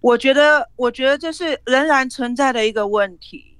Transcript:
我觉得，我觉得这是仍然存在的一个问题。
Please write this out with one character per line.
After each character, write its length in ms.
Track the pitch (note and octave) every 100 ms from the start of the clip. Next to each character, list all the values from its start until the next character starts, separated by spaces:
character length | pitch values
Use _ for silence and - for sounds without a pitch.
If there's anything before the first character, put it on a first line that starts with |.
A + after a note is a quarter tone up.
我 160 | B3 A#3+
觉 160 | C4
得， 360 | C#4 D4 D4+ A#3+ -
我 160 | B3
觉 140 | A#3+ C4
得 120 | C#4+
这 140 | E4
是 260 | D#4+ E4+ C#4 -
仍 200 | B3+ D#4
然 240 | C#4 C4
存 260 | - A#3+ B3
在 160 | C4+
的 160 | A#3+ A3
一 40 |
个 160 | A3 G3+
问 300 | G#3 G3 F3
题。 280 | - C#3 _